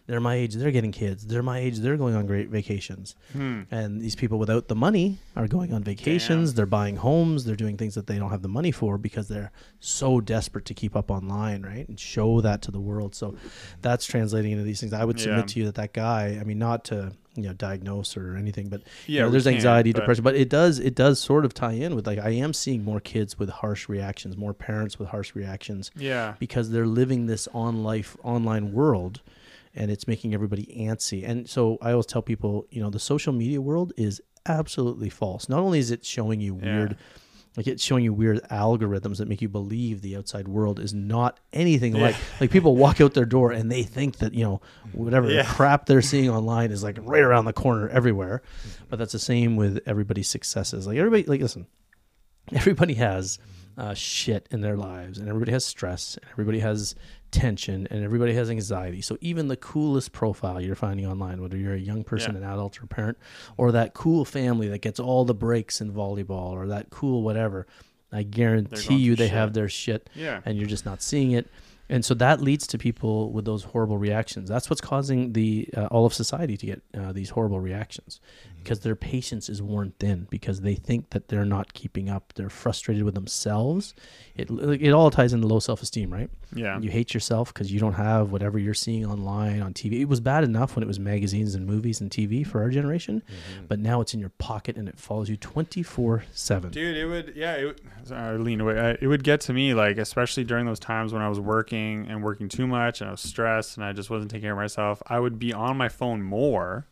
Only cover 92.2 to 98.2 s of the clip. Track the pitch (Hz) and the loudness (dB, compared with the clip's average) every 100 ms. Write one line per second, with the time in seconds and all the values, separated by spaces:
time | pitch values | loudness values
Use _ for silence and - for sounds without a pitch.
92.2 | 104 123 147 110 117 135 143 170 - 220 | -2 -2 -2 0 0 0 0 -2 -2 -6
93.2 | - 92 85 95 85 104 110 120 110 110 | -6 -14 -14 -12 -6 -2 0 0 0 -4
94.2 | 95 - - 107 - 113 101 - - 107 | -6 -8 -8 -6 -6 -8 -8 -10 -6 -4
95.2 | 104 107 - 151 160 180 165 - 117 113 | -4 -6 -6 -4 -4 -4 -6 0 2 2
96.2 | - - - 95 87 147 170 156 160 170 | -2 -8 -2 -2 -2 -4 -4 -2 -4 -4
97.2 | 151 147 165 147 143 - - 101 120 123 | -8 -8 -4 -4 -4 -6 -18 -20 -12 -8